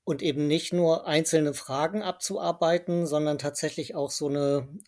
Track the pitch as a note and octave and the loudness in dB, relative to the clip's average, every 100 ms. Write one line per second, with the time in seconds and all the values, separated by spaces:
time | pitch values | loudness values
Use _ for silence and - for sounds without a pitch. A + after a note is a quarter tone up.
0 | - C#3+ D#3+ C#3 D3 E3 - F3 E3 E3 | -4 -2 0 0 2 0 0 2 4 4
1 | E3+ D#3 D#3+ D#3+ D3 C#3 - C3+ D#3+ G#3 | 2 2 4 2 2 -2 -4 -2 -2 -2
2 | F#3 - - G3 E3+ E3+ E3 F3 F3 F3 | -4 -4 -4 -2 -2 0 2 2 2 -2
3 | E3 D3+ D3+ D3 C#3+ C#3+ D3+ - C3+ D#3+ | 0 0 0 0 -4 -4 -4 -4 -6 -4
4 | C#3 - D3 C#3+ C#3+ C#3+ C3+ F3+ | -4 -2 -2 0 2 0 -2 -12